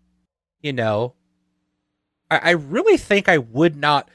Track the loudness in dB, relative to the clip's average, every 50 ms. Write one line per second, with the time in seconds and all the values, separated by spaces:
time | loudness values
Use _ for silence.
0 | _ _ _ _ _ _ _ _ _ _ _ _ -10 -6 -4 -2 -2 -2 0 -2
1 | -4 -6 -8 _ _ _ _ _ _ _ _ _ _ _ _ _ _ _ _ _
2 | _ _ _ _ _ -4 -2 0 2 2 0 0 -2 -4 -4 0 2 2 2 2
3 | 2 0 -2 0 2 2 0 0 -2 -4 -2 0 0 0 0 -2 -2 0 0 -2
4 | -4 -8